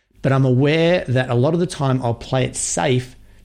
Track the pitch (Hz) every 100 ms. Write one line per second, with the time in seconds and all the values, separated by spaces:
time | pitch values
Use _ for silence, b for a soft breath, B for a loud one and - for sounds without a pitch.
0 | _ _ 139 135 135 127 143 160 165 180
1 | - 127 131 120 143 170 175 - 139 127
2 | 123 113 - 131 127 - - 170 165 123
3 | 123 - b b